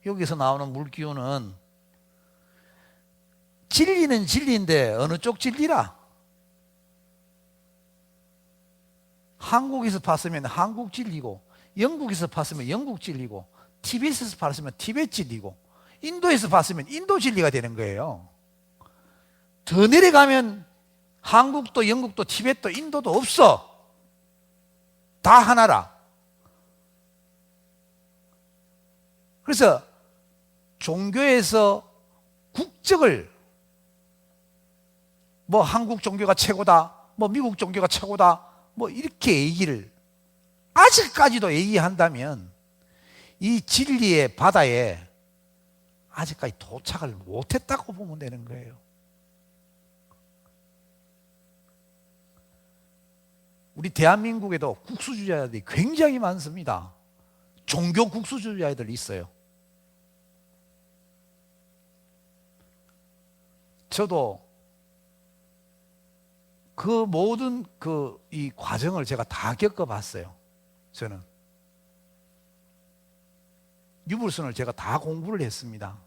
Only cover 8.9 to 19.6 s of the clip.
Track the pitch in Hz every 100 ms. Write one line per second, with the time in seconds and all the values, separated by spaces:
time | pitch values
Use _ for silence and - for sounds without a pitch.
8.9 | _ _ _ _ _ - 233 269 269 233
9.9 | 190 190 156 180 165 135 - 190 220 226
10.9 | 202 226 160 123 95 _ _ _ - 240
11.9 | 320 269 190 170 - 151 151 123 196 277
12.9 | 202 - 139 123 104 92 _ _ _ -
13.9 | 247 285 277 240 185 151 143 147 - -
14.9 | 233 311 - 139 117 98 - _ _ _
15.9 | _ 302 349 349 285 196 180 156 185 190
16.9 | 294 381 392 254 208 160 131 117 113 107
17.9 | 98 156 95 90 _ _ _ _ _ -
18.9 | _ _ _ _ _ _ _